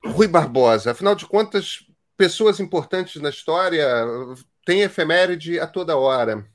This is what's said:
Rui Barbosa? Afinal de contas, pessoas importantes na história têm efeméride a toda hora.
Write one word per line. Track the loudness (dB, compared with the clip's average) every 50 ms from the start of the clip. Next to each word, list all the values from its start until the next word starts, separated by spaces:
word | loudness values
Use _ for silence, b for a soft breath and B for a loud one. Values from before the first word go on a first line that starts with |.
| -10
Rui | -6 0 2 2
Barbosa? | 4 4 2 2 2 2 4 4 4 4 2 0 -4
Afinal | -4 0 0 0 0
de | 0 -4
contas, | -2 -2 -2 -2 0 -4 -6 -6 -6 -14 -14 _ _ _ _ _ _ _
pessoas | 2 2 2 2 2 2 2 2 2
importantes | -4 -4 -4 -4 -4 -4 -6 -6 -6 -8 -10 -8
na | -8 -8
história | -8 -8 -6 -2 -2 0 0 0 0 0 0 0 0 0 -2 -4 -6 -8 -10 -14 -16 -20 _ _ _ _ -2
têm | 0 2 2
efeméride | 0 0 -2 -4 -2 0 2 2 2 2 0 -6 -6 -6 -4 -4
a | -6
toda | -6 -6 -6 -2 0 0
hora. | 2 2 2 2 2 0 -2 -4 -6 -10 _